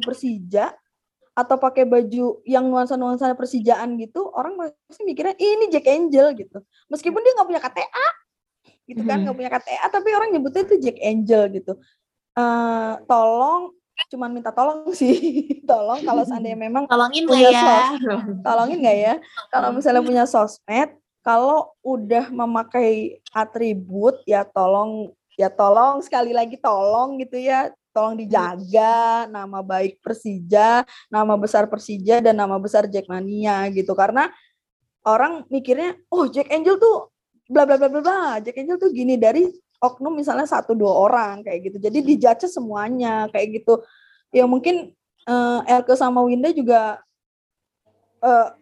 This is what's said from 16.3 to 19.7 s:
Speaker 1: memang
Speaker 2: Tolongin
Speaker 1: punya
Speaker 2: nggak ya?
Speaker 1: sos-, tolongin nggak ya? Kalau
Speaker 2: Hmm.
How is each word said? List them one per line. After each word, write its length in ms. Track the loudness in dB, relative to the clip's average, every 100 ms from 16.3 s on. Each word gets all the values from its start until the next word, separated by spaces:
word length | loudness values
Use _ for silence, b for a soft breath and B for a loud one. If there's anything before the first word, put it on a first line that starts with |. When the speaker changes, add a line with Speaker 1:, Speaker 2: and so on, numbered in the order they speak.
| -6 -8 -8 -6
Speaker 1:
memang 160 | -4 0
Speaker 2:
Tolongin 400 | 0 0 0 2
Speaker 1:
punya 240 | 6 6
Speaker 2:
nggak 40 |
ya? 120 | 6 4
Speaker 1:
sos-, 760 | 4 2 -2 -4 -4 -6 -6
tolongin 360 | -2 0 0 0
nggak 160 | 0 2
ya? 160 | 0 -2 B B B
Kalau 200 | -2
Speaker 2:
Hmm. 80 | -2